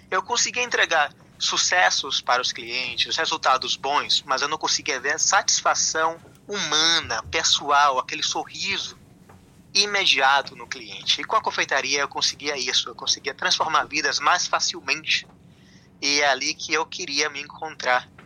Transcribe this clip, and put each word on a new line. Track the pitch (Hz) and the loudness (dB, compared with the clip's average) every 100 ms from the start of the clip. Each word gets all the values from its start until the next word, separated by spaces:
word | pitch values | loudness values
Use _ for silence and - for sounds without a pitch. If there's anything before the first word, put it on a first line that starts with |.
| - | -4
eu | 190 | -4
conseguia | - 240 254 247 | 0 0 0 0
entregar | 247 233 180 165 143 - - - | -2 0 2 2 0 -2 -20 -6
sucessos | - 170 - 180 185 - 143 - | -2 0 2 4 4 2 -2 -2
para | - 123 | 2 2
os | 120 | 0
clientes, | - 117 123 127 117 120 - | -4 -6 -6 -4 -4 -2 -2
resultados | 156 160 143 131 123 - | -2 0 2 2 0 -4
bons, | 139 143 - - - | 0 0 2 0 0
mas | 131 | 0
eu | 143 | 0
não | 156 | -2
conseguia | 147 - 147 131 | -2 -2 -2 -2
ver | 135 | -2
a | 156 | 0
satisfação | - 202 - - 170 147 - 160 165 165 - - - | 2 2 2 2 2 2 0 2 0 -2 -12 -18 -8
humana, | 202 160 151 165 165 131 113 | -4 0 2 4 2 0 -4
pessoal, | - 160 - - 147 143 143 127 | -2 -2 2 2 4 4 4 2
aquele | - 156 | -2 -4
sorriso | - 170 - 156 185 190 - - - - - - - - - | -4 -4 -6 -8 -6 -4 -6 -12 -20 -20 -20 -20 -20 -20 -2
imediato | 196 202 202 180 135 135 139 131 123 | 0 2 2 2 4 4 4 0 -8
no | 120 | -12
cliente. | 131 107 101 147 - | -12 -12 -8 -4 -2
E | |
com | 147 - | 0 -2
a | |
confeitaria | 202 190 160 139 131 143 | -2 -2 -2 -2 0 -2
eu | 139 | -2
conseguia | 147 - - 143 139 | -2 -4 -4 -6 -6
isso, | 123 - 131 | -2 -2 -2
eu | 117 | -6
conseguia | 127 - 139 | -4 -4 -4
transformar | - 180 - 165 151 120 | -4 0 0 2 0 0
vidas | 147 143 127 | -2 -2 0
mais | 147 175 - | 2 2 2
facilmente. | 175 - 175 131 156 147 - - - - - - - _ - | -2 -2 -4 -4 -4 -2 -2 -4 -18 -20 -20 -20 -20 _ -6
E | 143 143 | 0 2
é | 143 | 2
ali | 131 147 | 2 -2
que | 160 - | -6 -2
eu | 156 165 | -2 -2
queria | - 170 143 151 | -8 -6 -2 -2
me | 143 | -4
encontrar. | 147 151 156 147 127 123 - - | -12 -12 -12 -4 0 0 0 -18